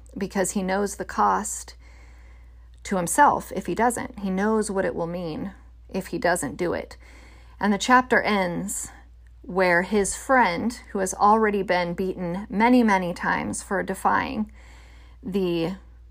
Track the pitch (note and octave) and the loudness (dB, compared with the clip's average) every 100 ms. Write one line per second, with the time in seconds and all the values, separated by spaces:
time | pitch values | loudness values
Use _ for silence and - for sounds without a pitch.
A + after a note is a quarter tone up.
0 | - - F#3+ G#3 F#3 G#3+ F#3 F#3+ G3+ - | -16 -8 -4 -2 -2 -2 -2 0 -2 -6
1 | F#3+ - G#3 F#3+ G#3+ - - - - - | -6 0 2 2 -2 -10 -14 -20 -20 -20
2 | - - - - - - - - - F#3+ | -20 -20 -20 -20 -20 -20 -20 -20 -6 -4
3 | E3+ - C#4+ - - - G3+ F3 A#3+ A#3 | 0 4 4 4 -2 -8 -4 0 0 0
4 | - - G3+ F#3 G#3 A3 G#3 G3 F#3 - | -6 -8 -4 -2 0 0 0 -2 -2 -4
5 | E3+ F3 E3+ D#3+ F#3+ - - - - F#3+ | -6 -6 -8 -8 -10 -12 -20 -20 -10 -8
6 | - E3+ F3 F3 C3 - F3 E2+ - - | -6 -2 0 0 -4 -4 -4 -4 -8 -16
7 | - - - - - - G3+ G3+ - B3+ | -20 -20 -20 -20 -20 -4 0 0 4 4
8 | B3+ A3+ - G#3 F3+ E3+ F#3+ - - - | 6 2 4 2 0 -2 -6 -8 -10 -14
9 | - - - - - F3+ F3+ F3 F3+ G#3 | -20 -20 -20 -20 -6 0 4 4 2 0
10 | F#3+ - - C4 G#3 E3+ G#3 - - G3+ | 0 -2 2 4 4 2 -4 -6 -8 -4
11 | F#3 - G#3 A3 A3 G3+ F#3 F3+ F3 F3 | -4 2 4 4 4 0 0 0 0 -2
12 | F#3+ - F3 F3+ G#3+ G3 A#3 B3+ A3+ F#3+ | -4 -4 -6 -6 -6 2 6 6 6 4
13 | F3 F3+ F3+ F3 G#3 G3 - F#3+ F#3 F#3+ | 0 -4 -2 -2 -4 -8 -4 -4 -4 -2
14 | - G3+ F#3 - G#3+ - - - - - | 0 0 -2 -4 -6 -10 -20 -20 -20 -20
15 | - - - F#3+ F#3 E3+ E3 F#3+ - - | -20 -16 -6 -2 0 0 -2 -6 -14 -20
16 | - | -20